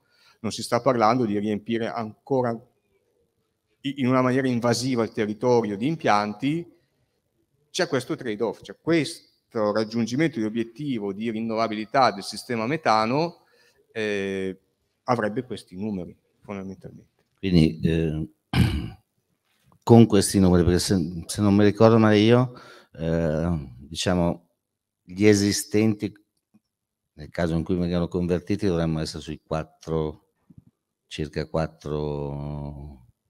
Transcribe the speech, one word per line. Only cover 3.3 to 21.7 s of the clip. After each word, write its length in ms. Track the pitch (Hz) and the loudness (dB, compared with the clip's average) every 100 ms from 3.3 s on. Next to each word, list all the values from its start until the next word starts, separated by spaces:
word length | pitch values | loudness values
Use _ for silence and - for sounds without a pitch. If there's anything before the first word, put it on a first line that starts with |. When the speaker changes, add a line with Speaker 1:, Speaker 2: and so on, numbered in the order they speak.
| _ _ _ _ _ | _ _ _ _ _
Speaker 1:
i-, 140 | 139 139 | -10 -4
in 80 | 123 | 0
una 140 | 127 | 2
maniera 260 | 127 131 135 | 2 0 0
invasiva 560 | 117 120 117 135 120 | 0 0 0 -2 -2
il 80 | 110 | -2
territorio 640 | - 107 107 127 120 107 101 | -2 -4 -2 2 2 0 -2
di 120 | 135 | -4
impianti, 840 | 160 127 104 104 104 135 165 170 _ _ _ _ _ _ _ _ _ _ | -2 2 2 0 -4 -4 -4 -8 _ _ _ _ _ _ _ _ _ _
c'è 160 | - 175 | -4 -2
questo 260 | 131 - 156 | -2 -4 -8
trade-off, 460 | 127 104 113 - | -6 -4 -4 -6
cioè 160 | - - | -14 -10
questo 540 | 156 165 135 - _ _ _ 113 104 | 0 0 0 -8 _ _ _ -2 0
raggiungimento 680 | 107 107 117 110 127 160 117 | 0 -2 -2 -2 0 0 0
di 60 | 107 | -4
obiettivo 680 | 113 113 - 147 117 101 | -4 -6 -8 -6 -6 -6
di 160 | 98 117 | -6 -6
rinnovabilità 840 | 110 113 110 113 107 107 139 117 | -6 -4 -2 -2 -4 -4 2 2
del 120 | 98 | 0
sistema 420 | - 104 - 113 113 | -10 -12 -8 -4 -4
metano, 800 | 160 123 110 110 139 170 - _ _ _ _ _ | -2 0 2 2 0 -2 -6 _ _ _ _ _
eh, 680 | 113 107 101 98 95 95 92 _ _ _ _ | -6 -4 -2 -4 -4 -6 -8 _ _ _ _
avrebbe 400 | - 120 107 113 | -2 0 0 -4
questi 320 | 123 101 - 90 | -8 -12 -14 -10
numeri 420 | 110 95 87 87 _ _ | -8 -8 -10 -16 _ _
fondamentalmente. 680 | - 101 95 92 95 - - _ _ _ | -14 -12 -12 -14 -18 -20 -20 _ _ _
Speaker 2:
Quindi, 420 | 98 87 78 - | 2 4 4 2
eh, 460 | 82 82 82 78 80 _ - | -2 0 -2 -4 -8 _ -4
<clears throat> 480 | - - - - - _ _ _ _ _ _ _ _ | 0 2 0 -8 -14 _ _ _ _ _ _ _ _
con 220 | - 117 110 | 6 8 8
questi 320 | 101 - 101 | 6 4 4
numeri, 240 | 92 90 | 6 6
perché 160 | 85 87 | 4 2
se, 440 | - 95 80 85 - | 2 0 -2 -8 -10
se 140 | - | -2
non 140 | 104 101 | 2 4
mi 80 | |
ricordo 360 | 104 | 4